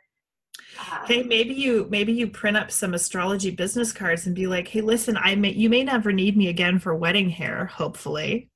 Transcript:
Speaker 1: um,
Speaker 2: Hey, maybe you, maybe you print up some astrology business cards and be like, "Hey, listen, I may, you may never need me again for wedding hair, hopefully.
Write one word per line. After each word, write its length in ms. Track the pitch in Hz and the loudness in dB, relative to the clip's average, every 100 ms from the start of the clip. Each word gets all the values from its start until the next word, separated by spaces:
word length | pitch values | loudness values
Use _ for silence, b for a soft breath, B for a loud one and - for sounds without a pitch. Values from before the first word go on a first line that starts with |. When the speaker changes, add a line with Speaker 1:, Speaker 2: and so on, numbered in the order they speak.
| _ _ _ _ _ - B B | _ _ _ _ _ -20 B B
Speaker 1:
um, 260 | B 165 - | B -10 -2
Speaker 2:
Hey, 160 | 240 | -2
maybe 300 | 240 226 240 | 0 0 0
you, 340 | 269 269 226 - | -2 0 0 0
maybe 220 | 208 208 | -2 0
you 140 | 233 220 | 0 -2
print 300 | - 208 214 | -2 0 0
up 120 | - | -2
some 220 | - 190 | -4 -2
astrology 560 | 175 - 185 180 196 190 | -2 -4 -2 -2 0 -2
business 400 | 175 185 240 226 | -2 -4 -2 -2
cards 340 | - 185 170 185 | -2 -2 -2 -2
and 80 | 180 | -2
be 120 | 185 | 0
like, 200 | 180 180 | -2 -2
"Hey, 140 | 214 | -2
listen, 360 | 214 233 233 208 | 2 2 2 2
I 180 | 185 202 | 2 4
may, 160 | 202 | 2
you 180 | 202 226 | 4 4
may 140 | 247 | 4
never 280 | 269 247 208 | 4 2 2
need 260 | 190 196 208 | 2 4 4
me 100 | 185 | 2
again 300 | 170 180 185 | 2 2 2
for 160 | 180 160 | 2 0
wedding 340 | 165 202 185 | 2 2 0
hair, 360 | 165 - - 190 | -2 -4 -6 -6
hopefully. 840 | - 156 - 147 151 143 226 - | -6 -6 -6 -8 -6 -4 -4 -6